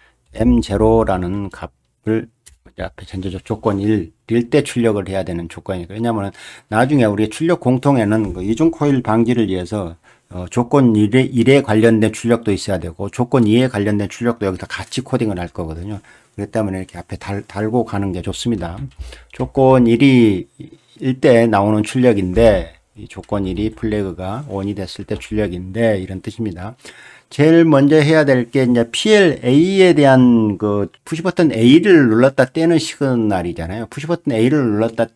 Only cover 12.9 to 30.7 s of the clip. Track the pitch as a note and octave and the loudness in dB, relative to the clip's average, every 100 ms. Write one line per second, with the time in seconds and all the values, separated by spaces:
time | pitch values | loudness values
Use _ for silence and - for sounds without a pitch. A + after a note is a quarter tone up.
12.9 | E2 G2+ - B2 C#3 G#2+ A2+ C3 G#2+ G2+ | -10 -10 -6 -2 0 2 2 0 -2 -2
13.9 | G#2 G2+ - A#2 A#2 G2 F#2 F#2+ - - | -2 -4 -4 -4 -2 -4 -6 -8 -12 -10
14.9 | - - B2+ A2 F#2 F2 - E2 D#2+ F#2 | -10 -6 -4 -4 -6 -8 -10 -10 -10 -12
15.9 | G2+ - _ _ - G2+ A2+ G#2 F#2+ F#2 | -14 -16 _ _ -12 -8 -4 -4 -6 -10
16.9 | E2+ - F2+ - G2 - G2+ A2 B2 A2+ | -16 -14 -14 -10 -10 -10 -8 -2 -2 -2
17.9 | G2+ G2 F2+ F2 F#2 B2 A2 F2 F#2 C3+ | -4 -4 -6 -8 -6 -4 -4 -6 -10 -14
18.9 | - - - - - B2+ - C3 C3 A#2 | -14 -18 -20 -16 -10 -6 2 4 4 4
19.9 | A#2 C#3 B2+ A2+ F#2+ E2+ - - - _ | 4 4 6 4 2 -4 -18 -20 -20 _
20.9 | _ C3 C3 D3+ A#2 A#2 G#2 G2+ G#2+ G#2 | _ -6 0 4 4 4 2 2 0 -2
21.9 | C3 B2 G2+ F#2 F#2 A2+ G2 E2 - _ | 0 2 2 0 2 4 2 -2 -14 _
22.9 | - G#2 - - G#2 F#2+ F2+ G#2+ - A2+ | -20 -20 -18 -8 -6 -4 -4 -6 -6 -6
23.9 | G#2 G2 E2 F#2 A2 C#3+ G2 G2 G2+ F#2 | -4 -6 -8 -10 -10 -10 -8 -6 -8 -10
24.9 | - G2 G#2 - G#2+ G#2 F2 F#2 G2+ A2+ | -12 -10 -10 -8 -6 -4 -6 -8 -2 0
25.9 | G#2 F#2 F#2+ A2 G#2 A2 E2+ F#2+ B2 - | 0 -4 -12 -12 -10 -10 -10 -14 -16 -20
26.9 | - - - _ - D3+ E3 E3 C#3 C#3+ | -20 -20 -20 _ 0 4 6 6 4 4
27.9 | D#3 D3 D#3+ C#3+ B2+ A#2 C#3 B2+ A#2+ A#2 | 4 4 2 2 0 0 0 2 2 0
28.9 | - G#3+ G#3+ F#3 B2 B2 C3+ F3+ G3 F#3 | -2 2 4 4 0 2 2 4 4 4
29.9 | D3+ C#3 C3 B2+ A#2 A2 F#2+ G#2 | 6 6 6 6 4 2 -2 -2